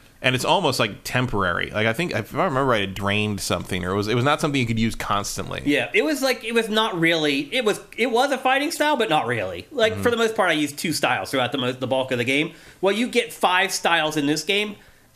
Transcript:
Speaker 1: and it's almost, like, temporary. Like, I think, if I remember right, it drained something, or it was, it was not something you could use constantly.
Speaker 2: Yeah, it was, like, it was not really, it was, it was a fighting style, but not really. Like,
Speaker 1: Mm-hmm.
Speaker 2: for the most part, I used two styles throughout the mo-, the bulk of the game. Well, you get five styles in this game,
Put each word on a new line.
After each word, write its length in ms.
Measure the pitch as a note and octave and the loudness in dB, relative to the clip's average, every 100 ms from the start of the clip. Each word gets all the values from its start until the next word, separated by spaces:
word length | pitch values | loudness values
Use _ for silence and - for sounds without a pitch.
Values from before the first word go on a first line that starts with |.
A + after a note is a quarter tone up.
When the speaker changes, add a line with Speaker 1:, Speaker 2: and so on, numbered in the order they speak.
| - - | -20 -4
Speaker 1:
and 140 | B2+ | -2
it's 100 | B2+ | 0
almost, 360 | - F3+ D#3 - | 2 2 2 0
like, 240 | A2+ F#2 | -2 -4
temporary. 680 | - B2 B2 G#2+ F#2 F2+ E2+ | -4 -2 0 0 0 0 -4
Like, 160 | G#2 A2 | -2 0
I 60 | |
think, 200 | A#2 F3 | 0 -2
if 220 | G#2+ G2+ | -4 -4
I 40 | B2+ | -2
remember 200 | F3+ C3 | 0 0
right, 180 | C#3 A2 | 2 0
it 120 | G2 | -2
drained 460 | F#2+ G2+ G#2 G#2+ G2 | -2 0 0 0 -2
something, 440 | - F2+ - F#2 | -2 -4 -2 -4
or 60 | F2+ | -2
it 20 | |
was, 140 | G2+ G#2 | 0 0
it 60 | A#2+ | 2
was 80 | |
not 160 | C3+ D3 | 2 2
something 200 | D#3+ C#3 | 0 0
you 60 | A#2 | 0
could 120 | A2+ | 2
use 160 | A2+ - | 0 -2
constantly. 680 | - G2+ G2 - E2 F2+ | -2 -2 -2 -6 -8 -4
Speaker 2:
Yeah, 260 | C#3 C#3 A#2 | 0 0 0
it 80 | G3 | 0
was, 200 | D4 C#4 | 0 0
like, 200 | C4 B3 | 0 -2
it 120 | A3 | -2
was 140 | A#3 G3+ | -2 0
not 300 | G#3+ A3 F3+ | 0 0 2
really, 560 | E3 E3 D3+ C#3 D3 | 2 4 2 0 -2
it 100 | B3 | 0
was, 140 | A3 - - - | 0 -2 -6 -2
it 140 | B3+ | 2
was 220 | A3+ C#4 | 2 2
a 60 | C4 | 0
fighting 340 | C4 C4+ D4 | 2 2 0
style, 240 | - D4+ C#4 | 0 0 2
but 120 | G3 | 2
not 180 | D3+ A#2 | 0 0
really. 400 | A#2+ F#2+ F2 - | -2 -4 -8 -8
Like, 220 | C#4 A3 | 0 0
Speaker 1:
Mm-hmm. 100 | G3 | 2
Speaker 2:
for 80 | A#3+ | 0
the 60 | A3+ | 2
most 180 | A3+ | 2
part, 160 | A3 F3+ | 2 2
I 40 | |
used 220 | D#3 C#3+ C#3+ | 2 0 -2
two 160 | F3+ | -4
styles 380 | C#3 B2+ A#2 F#2+ | 0 0 0 0
throughout 220 | C3+ B2 | 0 0
the 60 | C3+ | -2
mo-, 120 | B2 | -4
the 140 | B2+ B2+ | -4 -2
bulk 240 | C3 B2+ | -2 0
of 80 | B2 | -2
the 60 | |
game. 280 | A#2+ C#3 D#3+ - - - | 0 0 0 -6 -20 -2
Well, 120 | F#3+ | 0
you 140 | G#3 A#3+ | 0 0
get 260 | A#3+ D#3 | 0 -2
five 380 | - F#3+ F3+ F#3+ | 0 2 4 2
styles 460 | - F#3 E3 D#3 D3+ | 0 2 2 2 0
in 100 | C#3+ | 0
this 160 | D3+ | 0
game, 320 | - G3 G#3 G3+ - - _ | 0 -2 -2 -8 -20 -20 _